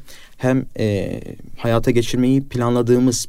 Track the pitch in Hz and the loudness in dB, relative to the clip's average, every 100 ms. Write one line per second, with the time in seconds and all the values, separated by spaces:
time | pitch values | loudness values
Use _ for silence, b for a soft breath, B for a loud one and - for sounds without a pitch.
0 | B B B - 127 131 - - 110 98 | B B B -4 0 0 -2 -2 -2 0
1 | - - - - - - 117 113 117 120 | -4 -8 -10 -14 -14 -6 0 2 2 2
2 | 120 123 127 135 139 123 120 123 117 123 | 2 2 2 2 0 -2 0 2 4 4
3 | 127 117 | 4 0